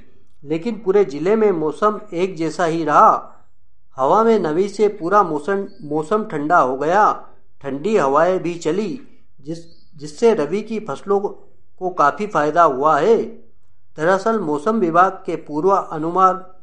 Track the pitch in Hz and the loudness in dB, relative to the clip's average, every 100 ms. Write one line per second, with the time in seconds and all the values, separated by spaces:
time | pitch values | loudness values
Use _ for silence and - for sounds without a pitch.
0 | - - - - 143 165 233 208 185 202 | -16 -16 -16 -12 -6 -4 -4 -4 2 2
1 | 165 143 175 220 214 170 151 151 208 202 | 2 0 0 4 4 2 -2 0 0 0
2 | - 170 190 160 160 160 170 165 151 156 | -6 -4 -4 -2 -4 0 0 0 4 6
3 | 214 131 - - - - - - - - | 8 6 -2 -16 -18 -18 -16 -16 -12 -2
4 | 135 202 226 220 165 160 202 214 208 208 | 2 4 4 2 2 0 -2 0 0 0
5 | 170 208 175 147 202 196 202 - 147 151 | 2 2 4 0 -2 -4 -4 -10 -6 -4
6 | 156 220 214 151 147 175 127 135 147 196 | 0 -2 -2 -4 2 4 4 2 2 4
7 | 190 - - - - - 139 139 190 208 | 4 2 -6 -16 -16 -12 -8 -6 0 2
8 | 139 143 180 185 160 170 151 185 208 135 | 4 4 2 2 -2 -4 -2 -2 -4 -6
9 | - - - - 139 165 - - - 147 | -12 -16 -16 -14 -12 -12 -12 -16 -16 -14
10 | 147 - 233 175 147 202 226 220 - 135 | -14 2 4 4 2 -2 -4 -6 -6 -6
11 | 196 196 202 - - - - - 180 - | 0 0 0 -8 -16 -16 -16 -8 -4 2
12 | 143 - 208 160 151 160 165 127 151 147 | 2 2 -2 0 2 4 4 4 2 4
13 | 190 226 - - - - - - - - | 4 2 0 -10 -16 -16 -16 -16 -14 -2
14 | 165 190 226 220 160 147 220 226 170 170 | 2 2 2 0 0 -2 0 0 2 4
15 | 190 190 - 165 156 147 185 190 - 160 | 4 2 -6 -8 -6 0 2 2 0 -4
16 | 160 180 185 185 - - | -2 4 4 2 -6 -16